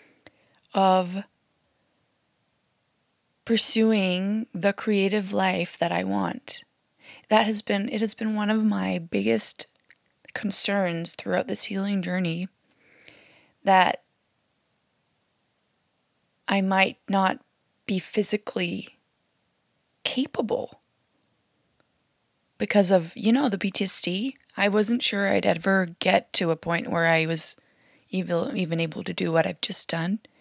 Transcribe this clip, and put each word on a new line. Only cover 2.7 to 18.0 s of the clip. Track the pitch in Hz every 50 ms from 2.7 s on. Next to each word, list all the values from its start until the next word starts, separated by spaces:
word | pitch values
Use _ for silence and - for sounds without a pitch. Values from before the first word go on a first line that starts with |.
| _ _ _ _ _ _ _ _ _ _ _ _ _ _ _
pursuing | - 233 214 - - - 226 220 220 220 208 190 185 180 180 190 196 208 220 226 - _
the | 180 165 202 202
creative | - - 220 214 202 190 196 196 214 196 185 202
life | 202 190 190 185 185 175 175 - -
that | 170 170 175
I | 175 185
want. | 190 196 202 190 170 - - _ - - - - _ _ _ _ _ _ _ _ - - - _ _
That | 214 214 226
has | 208 220 208 -
been, | - 208 196 196 226
it | - 214
has | 220 214 -
been | - 226 220 214
one | 208 208 202
of | 214 220 220
my | 214 202 196 185 190 185 180
biggest | 165 165 - 202 196 220 - - - - - - - - _ _ _ _ - _ _ _ _ _ _ - _
concerns | - - 202 196 - - - 202 202 190 175 170 165 170 - -
throughout | - - 196 180 185 -
this | - - 202 -
healing | - 202 196 196 202 202 196 175
journey, | 180 180 185 185 170 160 170 180 185 _ _ _ _ _ _ _ _ _ _ _ - - - - _ _ _ _ _ _ _ _
that | - 190 185 180 - - - _ _ _ _ _ _ _ _ _ _ _ _ _ _ _ _ _ _ _ _ _ _ _ _ _ _ _ _ _ _ _ _ _ _ _ _ _ _ _ _ _ _ _ _ _ _ _ _ _ -
I | 202 202
might | 196 190 196 190 190 - - _ _ -
not | 190 196 190 185 - - _ _ _ _ _ _ _ _ _
be | - 202 185